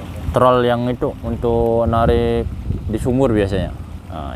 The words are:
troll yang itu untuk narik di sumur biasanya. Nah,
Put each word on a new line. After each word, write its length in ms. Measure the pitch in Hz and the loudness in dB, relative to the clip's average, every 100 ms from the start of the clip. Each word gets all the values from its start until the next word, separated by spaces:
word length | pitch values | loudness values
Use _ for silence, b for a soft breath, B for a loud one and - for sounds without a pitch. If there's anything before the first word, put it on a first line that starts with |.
| - - - | -6 -8 -2
troll 320 | 117 127 127 | 4 6 6
yang 240 | 120 120 123 | 4 2 0
itu 240 | 120 139 - | -2 -4 -4
untuk 640 | 117 113 120 117 117 117 | -6 -2 0 2 2 2
narik 640 | 117 113 117 117 117 117 113 - - - - | 2 2 4 4 2 0 -2 -6 -6 -6 -4
di 80 | 107 | -2
sumur 320 | 131 123 135 | 0 2 2
biasanya. 480 | 107 98 98 85 - - - - | 4 2 0 -4 -6 -12 -14 -12
Nah, 240 | 85 69 | -10 -8